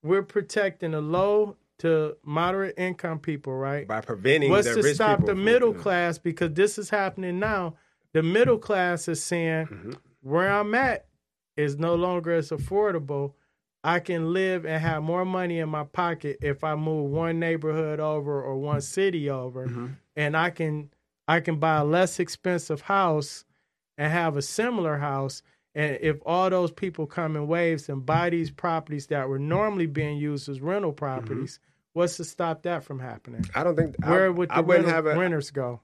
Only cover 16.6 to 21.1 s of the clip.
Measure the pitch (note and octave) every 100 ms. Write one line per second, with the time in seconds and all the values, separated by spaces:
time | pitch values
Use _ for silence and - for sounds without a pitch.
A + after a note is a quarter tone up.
16.6 | D#3 D3+ D#3 D#3 C#3+ D3 E3 E3 E3 E3
17.6 | D#3 D#3 D#3 D#3 D#3 D3+ C#3+ C#3+ C3 C3+
18.6 | C#3+ D3 C#3 - G3 F3 C#3+ C3+ B2+ B2+
19.6 | B2+ A#2+ A#2+ C#3 _ - D3+ D#3 F3 E3+
20.6 | D#3+ D3+ D3 _ _